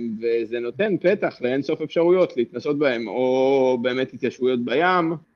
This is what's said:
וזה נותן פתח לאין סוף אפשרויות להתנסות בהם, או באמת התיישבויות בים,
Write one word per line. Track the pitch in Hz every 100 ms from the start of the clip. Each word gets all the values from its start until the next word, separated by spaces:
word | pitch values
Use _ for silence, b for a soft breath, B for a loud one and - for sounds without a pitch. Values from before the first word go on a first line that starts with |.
| 117 107
וזה | 117 117 110 120
נותן | 120 127 214 165
פתח | 175 208 165 -
לאין | 123 135
סוף | 151 156
אפשרויות | 156 175 170 185 170 127
להתנסות | 117 123 143 147
בהם, | 147 120 110
או | 107 127 131 131 139 131 127
באמת | 123 127 131
התיישבויות | 127 123 - 123 127 120
בים, | 127 180 185 165 165 -